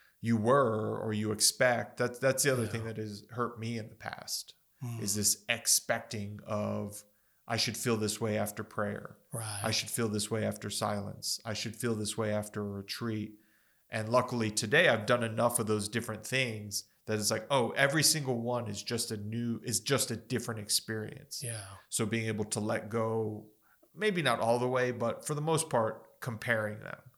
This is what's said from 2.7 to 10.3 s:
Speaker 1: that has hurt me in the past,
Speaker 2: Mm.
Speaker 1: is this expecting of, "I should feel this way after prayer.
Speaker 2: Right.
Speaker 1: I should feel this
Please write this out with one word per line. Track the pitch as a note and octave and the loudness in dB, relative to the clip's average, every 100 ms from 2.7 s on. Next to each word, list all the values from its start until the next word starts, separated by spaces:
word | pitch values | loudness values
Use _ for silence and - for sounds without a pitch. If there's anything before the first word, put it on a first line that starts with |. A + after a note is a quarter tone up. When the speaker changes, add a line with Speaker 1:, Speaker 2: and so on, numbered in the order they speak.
| A2+ A2+ | -2 -6
Speaker 1:
that | A2 | -6
has | G#2+ G#2 - | -8 -10 -10
hurt | A#2 A#2 A2 | -4 -4 -2
me | A2+ A#2 | -6 -6
in | A2 | -8
the | - | -12
past, | - - - - - - _ _ | -10 -10 -8 -8 -8 -20 _ _
Speaker 2:
Mm. | A#2+ A#2 | -8 -4
Speaker 1:
is | G#2 G#2 | -2 2
this | G2+ - - | 2 2 0
expecting | A2+ - - - A2+ - A2 G2+ G#2 - | 0 4 2 4 -2 -2 -6 -6 -8 -4
of, | G#2 G#2 G#2 G#2 - - _ _ _ - | -2 0 -2 -6 -10 -18 _ _ _ -4
"I | A2+ | -2
should | - G#2+ | 0 -2
feel | A#2+ A2 | 0 2
this | G#2+ - | 0 0
way | A2+ G#2 | 0 0
after | G#2 - | -2 -4
prayer. | G#2 - G2+ G2+ - - _ | -6 -4 -4 -4 -10 -18 _
Speaker 2:
Right. | A#2 A2 G2+ | -10 -8 -4
Speaker 1:
I | A2+ | -2
should | A2 A2 | -2 -2
feel | - A2+ | -2 0
this | G#2 - | 0 -2